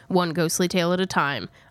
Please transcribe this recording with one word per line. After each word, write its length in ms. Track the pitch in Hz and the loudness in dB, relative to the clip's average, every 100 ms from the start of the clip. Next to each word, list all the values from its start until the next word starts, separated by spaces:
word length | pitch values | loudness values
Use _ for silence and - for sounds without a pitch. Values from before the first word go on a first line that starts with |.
| - | -2
one 240 | 185 175 | 0 0
ghostly 360 | 165 160 - 180 | 0 -2 0 0
tale 260 | 190 170 | 2 0
at 60 | 180 | 0
a 40 | 185 | 0
time. 440 | 185 143 127 90 - - | 0 0 -2 -8 -14 -8